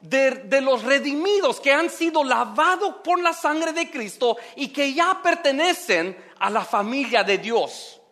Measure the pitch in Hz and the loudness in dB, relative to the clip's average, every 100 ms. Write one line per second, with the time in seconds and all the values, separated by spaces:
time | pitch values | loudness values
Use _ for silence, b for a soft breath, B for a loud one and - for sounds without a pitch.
0 | 160 262 269 247 196 269 262 254 220 277 | -2 2 2 0 -2 0 2 0 2 0
1 | 269 285 359 415 320 226 277 277 330 - | 0 -2 0 2 2 0 2 2 2 -2
2 | 330 311 269 233 233 214 320 370 392 - | -2 0 2 0 0 2 2 2 -2 -4
3 | - 349 349 349 294 302 320 320 330 294 | -2 0 0 0 -2 0 -2 -2 -4 -6
4 | 214 - 240 220 B - 277 - 277 269 | -10 -2 0 0 B -10 -8 -2 -2 2
5 | 339 370 349 339 294 269 339 339 - 180 | 0 2 0 2 0 2 2 0 0 0
6 | 175 185 B B 196 214 190 226 202 262 | 0 -6 B B -2 -2 -2 -2 0 -2
7 | 247 226 190 196 185 226 147 - - - | 0 0 2 0 0 -2 -2 -6 -18 -20
8 | _ | _